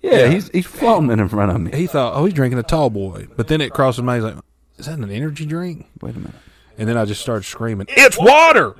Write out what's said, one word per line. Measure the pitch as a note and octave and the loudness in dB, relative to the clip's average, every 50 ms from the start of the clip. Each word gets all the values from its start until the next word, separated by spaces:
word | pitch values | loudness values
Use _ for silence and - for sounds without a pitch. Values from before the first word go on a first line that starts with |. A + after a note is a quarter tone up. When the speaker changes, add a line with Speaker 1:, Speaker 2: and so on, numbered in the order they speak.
Speaker 1:
Yeah, | - F#4+ | 0 2
Speaker 2:
Yeah. | C#4 G#3 B2+ A#2+ | 4 6 6 4
Speaker 1:
he's, | E3 G3+ F#3+ - | 4 2 -2 -2
he's | - F#3 F3 | -4 -4 -4
flaunting | - - - C#4+ A#3 A3+ F#3 D#3 B2 A2+ | -4 -6 -2 2 2 2 4 2 2 2
it | G#2 | 0
in | G2+ F#2+ | 0 0
front | G#2 G#2 G2+ G2+ F2 | 0 0 0 0 0
of | - | -2
me. | E2+ - - | -4 -4 -4
Speaker 2:
He | C#3+ F3+ | -4 -4
thought, | F3 - D3 B2+ A2+ - | -2 -2 -2 -2 -2 -2
"Oh, | C3+ D#3 | 0 0
he's | G#3 F#3 | 0 0
drinking | C#3+ C3+ B2 B2+ B2 | 0 0 0 -2 -4
a | A2+ | -2
tall | - E3+ D#3+ D3 B2 | -2 0 0 0 0
boy." | G#2+ G2+ G2 F#2+ F2 G2+ G2+ - - | -2 -4 -6 -8 -10 -12 -16 -12 -6
But | - A2+ | -6 -2
then | - D#3 D#3 | -2 -2 -2
it | C#3+ B2 | -2 -4
crossed | - - C3+ C3 A#2+ | -2 0 0 0 0
his | B2 B2 | -2 -4
mind. | B2 B2 A#2+ A2 | -2 -2 -2 -4
He's | A2 C#2 | -4 -8
like, | - - _ _ _ _ _ _ | -12 -18 _ _ _ _ _ _
"Is | _ - | _ -14
that | D3+ D#3+ D3+ | -12 -10 -10
an | A#2 G2 | -8 -8
energy | G2 A2 C#3+ D#3 D3 D3+ D#3 | -8 -6 -6 -8 -8 -8 -10
drink?" | D3+ D#3 E3 F3+ F3+ D#3+ - - _ _ - | -8 -8 -8 -8 -10 -10 -14 -18 _ _ -14
Speaker 1:
Wait | - - A2+ | -14 -12 -12
a | - | -12
minute. | - - - - _ _ _ _ _ _ _ | -12 -14 -16 -18 _ _ _ _ _ _ _
Speaker 2:
And | - A2 A2 | -6 -4 -2
then | A#2 | 0
I | A#2+ A2 | 0 -2
just | G2+ G#2 - | -2 -4 -6
started | - C3+ A#2 G#2+ G2 | -6 -6 -6 -6 -6
screaming, | - - - A2+ A2+ A2 G2 G2 - | -10 -10 -8 -6 -6 -6 -6 -8 0
"It's | - B3 C#4 B3+ - - | 4 6 6 6 4 6
water!" | F3+ A#3 C#4 D4+ E4 E4 D4+ A3+ C#3+ G#2 - | 6 8 8 8 6 6 6 4 2 0 -4